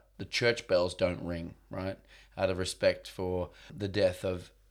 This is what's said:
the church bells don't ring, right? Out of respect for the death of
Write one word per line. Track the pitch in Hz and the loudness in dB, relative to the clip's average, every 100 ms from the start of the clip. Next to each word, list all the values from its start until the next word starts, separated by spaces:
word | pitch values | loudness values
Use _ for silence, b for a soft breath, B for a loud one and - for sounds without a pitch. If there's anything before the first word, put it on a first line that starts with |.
| _ - | _ -12
the | - | -6
church | - 120 117 - | 2 2 2 2
bells | 90 90 - | 4 4 2
don't | 90 - | 0 0
ring, | 85 85 85 - - | -4 -6 -8 -12 -12
right? | 92 95 - - b b 95 | -6 -6 -8 -14 b b -2
Out | 95 | 0
of | 90 | 0
respect | 90 - 95 90 - | -2 2 2 2 -6
for | - 92 90 87 B B - | -6 -4 -2 -4 B B -8
the | 101 | -2
death | 101 92 - 95 | 2 2 2 -4
of | 90 - _ - | -4 -8 _ -6